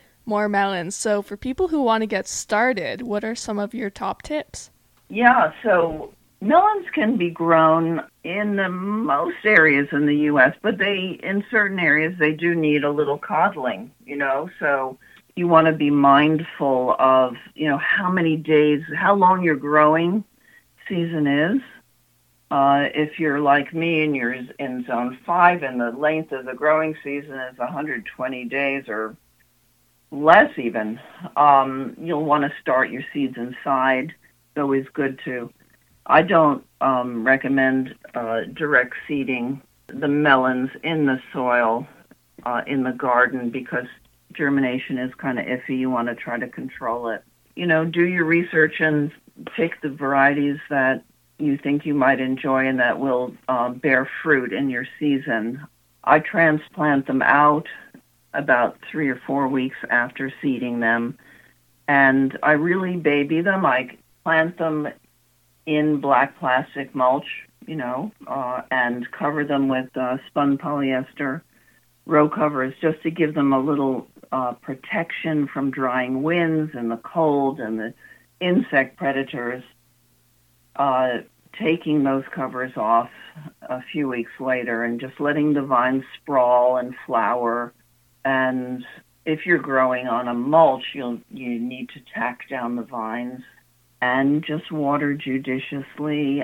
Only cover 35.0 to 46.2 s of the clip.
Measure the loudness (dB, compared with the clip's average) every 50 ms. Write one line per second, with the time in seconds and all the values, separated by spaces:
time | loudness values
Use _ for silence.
35 | -4 -4 -4 -6 -10 -10 -8 -8 -10 -12 _ _ _ _ _ _ _ _ _ _
36 | _ 4 4 4 6 6 4 6 6 6 4 0 -6 _ _ _ 0 0 0 0
37 | -2 -4 -6 -2 2 2 2 2 2 0 2 2 2 2 2 0 -2 -4 -10 _
38 | -20 -10 -8 -6 -4 -2 -4 -4 -4 -6 -6 -6 -4 0 0 0 0 0 -8 -14
39 | -8 -6 -4 -4 -2 -2 -4 -4 -4 -6 -6 -8 -12 _ _ _ _ -16 -10 -4
40 | -2 0 0 2 4 4 4 4 4 0 0 -2 -4 -6 -8 -8 -6 -4 -2 0
41 | 2 2 0 -2 -4 -8 -6 -4 0 0 2 2 2 2 0 -2 -4 -10 -16 -20
42 | _ _ -20 _ _ _ _ -12 -8 -6 -6 -6 -4 -4 -4 -2 -2 -4 -4 -4
43 | -2 0 2 2 2 2 0 -6 -6 -6 -8 -8 -8 -6 -6 -6 -6 -8 -16 _
44 | _ _ _ _ _ _ -6 -4 -2 0 0 0 0 0 -2 -4 -6 -6 -6 -6
45 | -6 -8 -10 -8 -8 -6 -6 -4 -4 -6 -6 -8 -6 -6 -6 -4 -2 -2 -2 -2
46 | -2 -4 -6 -8